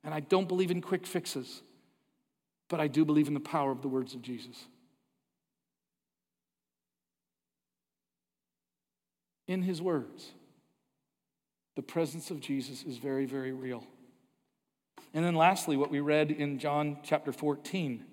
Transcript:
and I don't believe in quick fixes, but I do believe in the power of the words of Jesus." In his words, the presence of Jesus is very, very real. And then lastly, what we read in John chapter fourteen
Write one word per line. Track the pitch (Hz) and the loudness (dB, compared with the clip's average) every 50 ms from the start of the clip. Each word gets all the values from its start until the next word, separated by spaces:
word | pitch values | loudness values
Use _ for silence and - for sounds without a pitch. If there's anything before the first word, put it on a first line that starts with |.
| - | -6
and | 156 | -4
I | 156 151 | -6 -6
don't | 147 - 190 190 190 | 2 4 4 4 4
believe | 175 185 180 190 175 | 2 2 2 2 2
in | 180 175 | 2 0
quick | 175 - 185 180 180 | 0 -2 -2 -2 -2
fixes, | - - 175 - - - 139 123 - - - - - - _ _ _ _ _ _ _ _ _ _ _ _ _ _ _ _ _ _ | -2 -4 -4 -4 -2 -6 -6 -8 -8 -14 -18 -20 -20 -20 _ _ _ _ _ _ _ _ _ _ _ _ _ _ _ _ _ _
but | _ 175 160 | _ 0 0
I | 151 | 0
do | 147 123 151 160 | 2 4 4 6
believe | 151 151 151 151 | 6 6 6 6
in | 139 147 | 4 2
the | 139 | -2
power | - - - 156 143 135 | -2 -2 0 2 2 2
of | 131 123 135 | 0 -2 -4
the | 139 | -2
words | 131 131 127 127 135 | 0 -2 -2 -2 -10
of | 123 117 | -12 -10
Jesus." | 127 123 110 - - 117 - - - _ _ _ _ _ _ _ _ _ _ _ _ _ _ _ _ _ _ _ _ _ _ _ _ _ _ _ _ _ _ _ _ _ _ _ _ _ _ _ _ _ _ _ _ _ _ _ _ _ _ _ _ _ _ _ _ _ _ _ _ _ _ _ _ _ _ _ _ _ _ _ _ _ _ _ _ _ _ _ _ _ _ _ _ _ _ _ _ _ _ _ _ _ _ _ | -8 -10 -10 -10 -16 -18 -20 -20 -20 _ _ _ _ _ _ _ _ _ _ _ _ _ _ _ _ _ _ _ _ _ _ _ _ _ _ _ _ _ _ _ _ _ _ _ _ _ _ _ _ _ _ _ _ _ _ _ _ _ _ _ _ _ _ _ _ _ _ _ _ _ _ _ _ _ _ _ _ _ _ _ _ _ _ _ _ _ _ _ _ _ _ _ _ _ _ _ _ _ _ _ _ _ _ _
In | - 185 190 | -4 -2 0
his | 180 185 185 156 175 | 0 0 0 0 0
words, | 185 170 143 113 - - - - - - - - - _ _ _ _ _ _ _ _ _ _ _ _ _ _ _ _ _ _ _ _ _ _ _ _ _ | 0 0 0 -2 -4 -14 -18 -18 -20 -20 -20 -20 -20 _ _ _ _ _ _ _ _ _ _ _ _ _ _ _ _ _ _ _ _ _ _ _ _ _
the | - - | -10 -10
presence | - - 165 165 147 143 165 - - | -4 0 0 0 0 -2 -8 -8 -8
of | 160 143 | -10 -10
Jesus | - - 139 139 127 139 127 131 | -4 -2 -2 -2 -2 -6 -10 -10
is | - 160 127 | -10 -10 -10
very, | 117 139 139 135 135 139 | -6 -4 -2 0 0 -2
very | 131 135 135 131 131 131 | -2 -2 -4 -4 -6 -6
real. | 127 131 127 123 113 - - - - - - _ _ _ _ _ _ _ _ _ _ _ _ _ _ _ _ _ - - - - | -6 -6 -8 -8 -8 -10 -16 -20 -20 -20 -20 _ _ _ _ _ _ _ _ _ _ _ _ _ _ _ _ _ -20 -20 -6 -2
And | 156 170 | 0 2
then | 175 170 | 2 6
lastly, | 160 160 180 196 185 - 175 147 | 6 6 6 6 4 0 0 2
what | 135 147 143 | 2 2 2
we | 151 143 | 2 0
read | 147 147 151 151 151 151 | 2 4 4 4 4 2
in | 156 151 147 143 143 | 2 -2 -2 -2 -2
John | 127 151 147 147 147 147 147 143 143 - | -2 -2 0 0 2 0 0 -2 -6 0
chapter | - 156 147 - 143 | 0 0 0 0 -4
fourteen | 131 - 151 147 143 143 - - - 190 165 135 120 110 - - | -6 0 0 0 0 -2 -6 -6 -4 -2 -2 -2 -4 -6 -10 -16